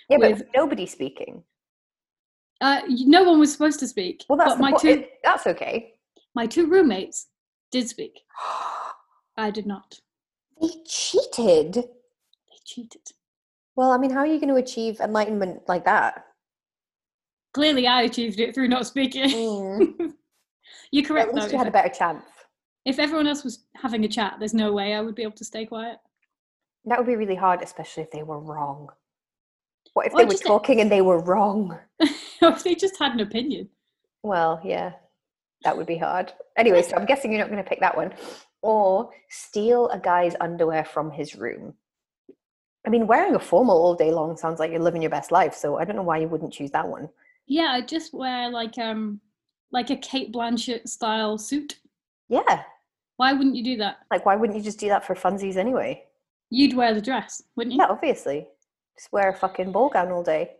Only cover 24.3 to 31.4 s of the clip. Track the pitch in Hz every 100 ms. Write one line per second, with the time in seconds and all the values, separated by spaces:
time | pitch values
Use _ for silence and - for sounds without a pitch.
24.3 | - 214 220 214 208 202 208 220 214 214
25.3 | 208 220 220 220 226 202 220 _ _ _
26.3 | _ _ _ _ _ - 240 247 233 214
27.3 | 185 190 180 - - 156 - 156 151 151
28.3 | 151 156 151 143 139 147 _ _ _ _
29.3 | _ _ _ _ _ _ - 494 - 427
30.3 | 381 - 208 - 233 214 202 185 175 170
31.3 | 190